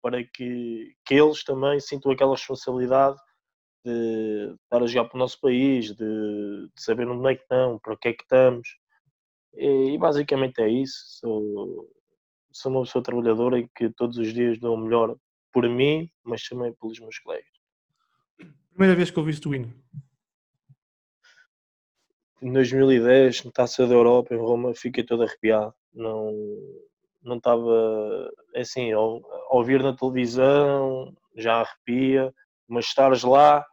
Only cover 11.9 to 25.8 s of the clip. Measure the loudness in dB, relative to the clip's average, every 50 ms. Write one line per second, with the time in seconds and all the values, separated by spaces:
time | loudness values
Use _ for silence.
11.9 | _ _ _ _ _ _ _ _ _ _ _ _ _ -10 -8 -4 -4 -4 -4 -2
12.9 | -4 -4 -4 -2 -4 -2 0 0 0 2 0 0 0 -2 -2 -6 _ -4 -4 -4
13.9 | -2 _ -6 -6 -4 -4 -6 -4 -2 -2 0 0 -2 -2 -2 -4 -4 -4 -2 0
14.9 | 2 2 2 0 -4 _ _ _ _ _ _ _ _ 0 0 0 0 2 2 0
15.9 | 0 -2 -4 -10 _ _ _ -10 -10 -10 -10 -12 -10 -8 -8 -8 -10 _ -14 -14
16.9 | -14 -14 -18 -18 -20 -18 _ -12 -12 -12 _ _ _ _ _ _ _ _ _ _
17.9 | _ _ _ _ _ _ _ _ _ _ -20 -20 _ _ _ _ _ 4 6 6
18.9 | 6 4 2 0 -2 -4 -2 -2 -4 -4 -4 -6 -6 -6 -6 -10 -14 _ _ _
19.9 | -20 -20 -20 _ _ _ _ _ _ _ _ _ _ _ _ _ _ _ _ _
20.9 | _ _ _ _ _ _ _ _ _ _ _ _ _ _ _ _ _ _ _ _
21.9 | _ _ _ _ _ _ _ _ _ _ -10 -2 2 2 2 2 4 4 4 6
22.9 | 6 4 6 6 6 8 6 6 2 -2 -12 -8 _ -2 -2 -2 2 0 2 6
23.9 | 6 6 8 8 6 4 2 0 -6 -4 -2 -2 -2 0 -2 -4 -6 -6 -10 -6
24.9 | -6 -6 -4 -2 0 -2 -2 -2 -4 _ 0 2 2 2 0 -4 _ _